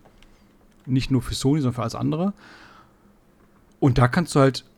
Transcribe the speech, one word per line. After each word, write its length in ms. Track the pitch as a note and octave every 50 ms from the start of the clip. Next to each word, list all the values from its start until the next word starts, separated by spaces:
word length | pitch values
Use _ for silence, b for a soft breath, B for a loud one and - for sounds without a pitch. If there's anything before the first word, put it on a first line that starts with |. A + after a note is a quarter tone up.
| _ - _ _ - - - _ _ _ _ _ _ _ _ _ -
nicht 240 | C#3 B2+ C3+ - -
nur 100 | C3 A#2+
für 120 | - - G#2+
Sony, 260 | - - C3+ D3+ D#3+
sondern 140 | C3+ B2 A#2+
für 60 | A#2+
alles 140 | G#2+ A2+ A2
andere. 380 | A#2 B2 C#3 D3+ D#3+ F#3 G3+ - B B B B B B B B B B B B B B B _ _ _ _ _ _ _ _ _ _ _ _ _ -
Und 180 | D3+ C3+ B2
da 100 | C#3 B2
kannst 280 | B2 - F#3 D#3+ - -
du 40 | D3
halt 260 | C3+ C3+ B2+ - - _ _